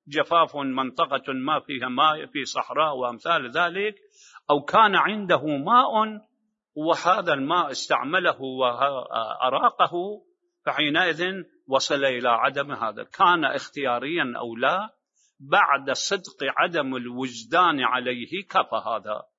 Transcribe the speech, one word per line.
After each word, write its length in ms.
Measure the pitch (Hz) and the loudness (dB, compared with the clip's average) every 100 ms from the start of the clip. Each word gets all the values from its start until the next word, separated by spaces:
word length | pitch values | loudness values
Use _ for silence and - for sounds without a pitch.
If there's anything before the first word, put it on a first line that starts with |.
| - | -6
جفاف 480 | 147 139 170 156 143 | -4 2 4 2 0
منطقة 760 | 135 131 131 127 156 135 - | -4 -2 -4 -2 -2 -2 -4
ما 280 | 131 135 151 | -6 -2 -2
فيها 280 | - 135 127 | -4 -6 -4
ماء، 380 | 127 156 151 139 | 2 2 2 -6
في 180 | 143 | -8
صحراء 520 | 123 131 - 123 156 135 | -6 -6 -4 0 0 0
وأمثال 540 | 123 117 165 165 131 | -4 -4 -2 -2 -2
ذلك، 440 | 143 175 180 208 208 _ _ - - - | -2 -2 -2 -6 -6 _ _ -20 -18 0
أو 100 | 147 | 0
كان 360 | 143 214 214 180 | 2 4 6 4
عنده 500 | 160 214 190 156 151 | 2 -2 0 0 2
ماء 760 | 143 160 240 277 220 214 214 - _ _ _ _ | -2 4 4 4 2 0 -4 -18 _ _ _ _
وهذا 580 | 151 160 156 170 190 170 | -4 0 2 4 2 2
الماء 380 | 143 135 175 151 | 0 0 0 0
استعمله 680 | 127 - 135 131 180 175 135 | -4 -2 -2 0 0 2 0
وأراقه، 1500 | 135 131 127 120 139 135 - 117 110 - 127 139 233 - 170 175 190 214 _ _ _ _ - | -6 0 0 2 0 -2 -4 -4 -4 -2 0 2 0 2 0 0 -6 -10 _ _ _ _ -6
فحينئذ 580 | 135 151 156 180 156 180 190 165 _ - | -2 0 2 2 0 -4 -4 -12 _ -2
وصل 380 | 131 - 147 | 0 0 0
إلى 240 | 139 123 123 | 0 0 2
عدم 440 | 113 131 139 139 | 2 2 -2 -6
هذا، 320 | 120 110 107 | -4 -6 -6
كان 400 | 113 - 190 175 | -14 2 4 4
اختياريا 880 | 139 135 - 151 131 120 135 170 131 117 | 2 -2 -6 -6 -2 -2 -2 -2 -4 -4
أو 200 | 120 117 | -8 -2
لا، 400 | 135 185 220 _ _ _ _ _ | 0 0 -4 _ _ _ _ _
بعد 500 | 139 180 170 139 135 | 0 4 4 2 0
صدق 440 | 131 - 196 - - | -4 -2 -6 -6 -6
عدم 540 | 135 139 180 165 135 131 | -4 0 0 0 -2 -4
الوجدان 840 | 120 123 131 117 113 165 180 147 | -6 -8 -8 -8 -2 2 2 2
عليه 680 | 123 127 123 123 117 180 196 | 0 0 -2 -6 -8 -10 -2
كفى 340 | 185 - 110 110 | -2 0 -4 -4
هذا 360 | 110 107 107 - | -6 -6 -10 -10